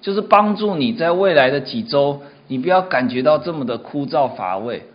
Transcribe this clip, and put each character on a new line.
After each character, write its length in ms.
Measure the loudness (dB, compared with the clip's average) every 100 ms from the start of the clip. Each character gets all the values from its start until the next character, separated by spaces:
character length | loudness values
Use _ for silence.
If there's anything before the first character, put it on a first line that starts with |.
就 120 | -4
是 80 | -4
帮 360 | 4 4 4 0
助 180 | -2
你 180 | 0 -2
在 200 | 0 0
未 220 | 2 4
来 160 | 6 4
的 100 | 2
几 240 | -4 -8
周， 360 | -2 0 2 -2 -10 -20 _
你 100 | -6
不 100 | 2
要 140 | 2
感 260 | 2 -2 0
觉 140 | 0
到 160 | 2 2
这 140 | 0
么 120 | -6
的 140 | -6 -6
枯 280 | -6 -8 -4
燥 220 | -2 -2
乏 240 | -2 -6 -6
味。 240 | -6 -10 -12